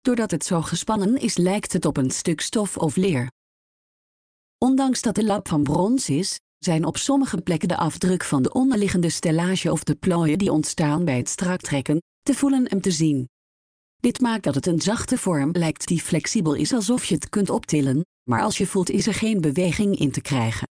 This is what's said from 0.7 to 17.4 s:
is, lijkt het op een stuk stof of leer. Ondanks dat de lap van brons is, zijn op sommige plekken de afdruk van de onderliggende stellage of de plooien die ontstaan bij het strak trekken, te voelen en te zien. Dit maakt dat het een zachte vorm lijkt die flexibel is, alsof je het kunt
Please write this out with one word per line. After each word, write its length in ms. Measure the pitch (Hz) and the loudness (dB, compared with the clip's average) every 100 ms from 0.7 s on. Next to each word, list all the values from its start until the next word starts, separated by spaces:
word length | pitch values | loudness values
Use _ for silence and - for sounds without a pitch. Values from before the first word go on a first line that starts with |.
| 170 - 220 196 262 | -4 -2 0 2 2
is, 200 | 233 - | 0 0
lijkt 360 | 175 202 - | 0 0 -2
het 120 | 185 | -2
op 120 | 165 147 | 0 0
een 140 | 131 | -2
stuk 300 | - - 160 | -2 -2 -2
stof 360 | - 226 202 - | -2 -2 -2 -2
of 200 | 160 160 | -2 2
leer. 340 | 190 143 120 _ _ _ _ _ _ _ _ _ _ _ _ _ | 2 0 -2 _ _ _ _ _ _ _ _ _ _ _ _ _
Ondanks 440 | 247 262 269 247 | 2 2 2 0
dat 120 | 240 | -2
de 100 | 190 | 0
lap 240 | 220 202 - | 0 0 0
van 140 | 156 | 0
brons 460 | 139 165 190 262 - | 2 2 2 0 0
is, 300 | 143 196 - _ _ | -2 -2 -8 _ _
zijn 260 | - 160 | -2 0
op 120 | 170 - | 0 -2
sommige 440 | - 277 269 185 | 0 2 2 -2
plekken 280 | 175 165 - | -2 -2 0
de 80 | 170 | 0
afdruk 480 | 160 - 180 180 | -2 0 0 0
van 180 | - 143 | 0 0
de 100 | 127 | 2
onderliggende 560 | - 262 233 196 185 170 | 2 2 2 2 2 0
stellage 640 | - 175 160 175 185 170 | 0 0 2 2 0 0
of 120 | 160 | -2
de 100 | - | -2
plooien 440 | - - 170 160 160 | -2 2 2 2 2
die 140 | 202 | 2
ontstaan 520 | 156 151 - 151 151 | 0 0 0 0 2
bij 120 | 175 127 | 0 0
het 120 | 120 | -2
strak 320 | - 180 - | -4 -2 -4
trekken, 420 | - 143 131 151 - _ | -2 -4 0 -2 -2 _
te 120 | - | -2
voelen 320 | 269 277 269 254 | 0 2 2 2
en 140 | 196 | 0
te 100 | 190 | 0
zien. 380 | 160 160 143 127 _ _ _ _ _ _ _ | 2 2 0 -4 _ _ _ _ _ _ _
Dit 240 | 240 233 | -2 0
maakt 240 | 240 226 | 0 0
dat 100 | - | 0
het 120 | 139 185 | 0 0
een 140 | 165 | 0
zachte 380 | 185 226 - 247 | 0 -2 -2 -2
vorm 320 | - 160 139 | 0 0 0
lijkt 340 | 175 165 - - | 0 -2 -2 -2
die 140 | 165 | -2
flexibel 540 | - 156 - 233 160 | 0 -2 0 0 0
is, 180 | 143 151 | 0 0
alsof 320 | 254 196 247 | 0 0 -2
je 100 | - | 0
het 140 | - - | -4 -2
kunt 220 | - | -2